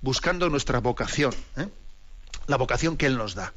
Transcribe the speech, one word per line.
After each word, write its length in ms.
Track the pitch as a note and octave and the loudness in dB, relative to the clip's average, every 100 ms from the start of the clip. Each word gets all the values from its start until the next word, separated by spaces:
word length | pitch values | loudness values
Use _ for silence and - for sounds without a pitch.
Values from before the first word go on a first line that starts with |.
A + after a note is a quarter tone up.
buscando 480 | C3 B2+ - F3+ F3 | 0 0 2 2 4
nuestra 300 | D3 - B2 | 2 2 2
vocación, 560 | A2+ A#2 G#2+ - C#3 A2 - - | 2 0 0 2 2 2 -6 -6
¿eh? 120 | F#3+ - - - - - - - - | -6 -6 -14 -14 -14 -16 -12 -8 0
La 100 | G3 | 2
vocación 400 | B2+ B2 D#3+ D3 | 2 2 2 2
que 100 | D3 | 2
Él 120 | C3 | 2
nos 160 | G#2+ | 0
da. 180 | G2 - | -4 -8